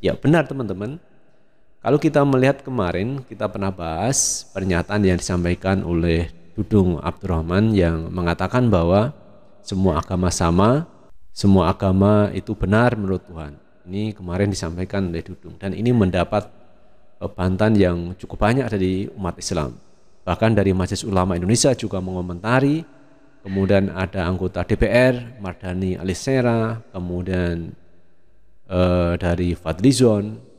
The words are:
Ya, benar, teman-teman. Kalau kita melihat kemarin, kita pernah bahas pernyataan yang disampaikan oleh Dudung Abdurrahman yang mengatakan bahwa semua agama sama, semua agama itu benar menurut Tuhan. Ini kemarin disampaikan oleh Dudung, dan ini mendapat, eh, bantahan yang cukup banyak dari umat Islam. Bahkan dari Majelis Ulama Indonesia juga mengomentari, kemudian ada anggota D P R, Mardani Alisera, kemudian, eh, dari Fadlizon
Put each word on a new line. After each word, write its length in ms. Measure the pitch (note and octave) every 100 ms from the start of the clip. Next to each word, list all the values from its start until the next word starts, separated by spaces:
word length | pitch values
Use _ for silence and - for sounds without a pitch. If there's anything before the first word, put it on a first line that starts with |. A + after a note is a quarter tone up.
Ya, 160 | F#2+ -
benar, 320 | C3+ E3 C#3
teman-teman. 480 | C#3 G#2+ F#2 G#2+ D#3 - - - - - _ - -
Kalau 160 | -
kita 320 | D3 D#3+ C#3+ C#3+
melihat 400 | C3 C3 C3+ -
kemarin, 560 | B2+ F2 F2+ A2 C#3
kita 240 | - G#2 G#2
pernah 240 | G2+ G2
bahas 800 | F#2 E2 D#2+ A2+ C3+ - - -
pernyataan 560 | G2 F#2+ E2+ - G#2 F#2+
yang 80 |
disampaikan 720 | F2+ - F2 F2 F2 F#2 F#2+ E2
oleh 400 | E2+ E2+ E2 E2+ - - -
Dudung 400 | G2 G#2+ F2+ D#2
Abdurrahman 720 | F2 - F#2+ E2 E2 F#2 A2
yang 400 | G2+ E2+ E2 E2
mengatakan 560 | F2+ E2+ E2+ F#2 B2+ B2
bahwa 480 | F#2 E2+ G2 B2 - - - - -
semua 400 | - F#2+ F#2+ D2+
agama 240 | - F2+ F2+
sama, 560 | - E2+ F2 G#2+ C#3 E3+ - - - -
semua 400 | - G2 G2 E2+
agama 640 | F#2+ G2 F#2+ G2+ G#2+ G#2
itu 240 | F#2+ - G#2+
benar 400 | F#2+ G#2+ B2 G#2+
menurut 240 | F#2+ F#2 -
Tuhan. 240 | E2 D2+ D2 _ _ F2
Ini 240 | F#2+ G#2+ G2
kemarin 320 | F2+ F2+ G2+
disampaikan 640 | F#2+ E2 F2 F#2 G2+ F#2
oleh 80 | E2
Dudung, 320 | - F2+ E2+
dan 160 | - G2
ini 240 | F2 A#2
mendapat, 560 | B2 F#2 F2+ E2+ G#2 - - - - - - - -
eh, 80 | G2
bantahan 480 | - F#2 F#2+ G#2+ G#2+
yang 400 | F2+ F2 E2+ F#2
cukup 240 | - -
banyak 240 | G#2+ B2+ A#2+
dari 400 | G#2 F#2 F#2 -
umat 240 | - F2+ F2
Islam. 400 | - F2 C#2 A#1 - - - - -
Bahkan 320 | F2 A2 G2+
dari 160 | F#2+
Majelis 320 | F#2 F2+ G2 G#2+
Ulama 320 | F#2+ F#2 F2
Indonesia 320 | F2+ A#2 C#3+ A#2+
juga 240 | G#2+ F#2+
mengomentari, 960 | F#2 F#2 F2+ F2 G#2+ B2+ C#3 D#3 E3 - - - - -
kemudian 560 | G2 F#2+ F#2+ G2 G2
ada 320 | E2 F2+ G2 E2+
anggota 400 | F#2 F#2 E2+ F2
D 80 |
P 80 | A2 A2
R, 480 | A#2+ B2+ B2 A#2+ A2
Mardani 560 | F#2+ F2+ F#2 F2+ F#2+
Alisera, 880 | F2+ F#2 F2+ - C3+ A#2+ A2+ A2+ A2+ -
kemudian, 800 | F#2 F2+ F2 F2 F#2 F2 E2+ E2+ - - - - - - - - - -
eh, 460 | F2+ F2+ F2+ E2+ F2
dari 380 | F2 E2+ F2+ E2+
Fadlizon 800 | D#2+ D#2+ B2 B2 B2 G#2 G#2 A2 -